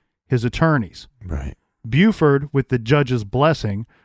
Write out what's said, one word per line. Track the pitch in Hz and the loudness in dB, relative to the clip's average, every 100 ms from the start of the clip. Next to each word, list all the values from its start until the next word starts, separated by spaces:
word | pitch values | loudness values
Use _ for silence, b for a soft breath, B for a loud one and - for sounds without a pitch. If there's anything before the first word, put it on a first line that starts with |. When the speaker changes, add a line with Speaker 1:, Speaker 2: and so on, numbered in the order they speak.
| _ _ - | _ _ -4
Speaker 1:
his | 127 | -2
attorneys. | 117 - 160 147 95 - - _ | -2 0 2 2 -2 -10 -20 _
Speaker 2:
Right. | 92 73 69 - _ _ 113 | -10 -8 -8 -12 _ _ -2
Speaker 1:
Buford, | 131 214 - 151 139 143 | 2 2 4 2 2 0
with | 139 - | -4 -2
the | 127 | -2
judge's | 110 147 127 123 | 2 2 2 -2
blessing, | 101 127 151 151 110 101 120 _ | -4 0 0 0 -4 -6 -10 _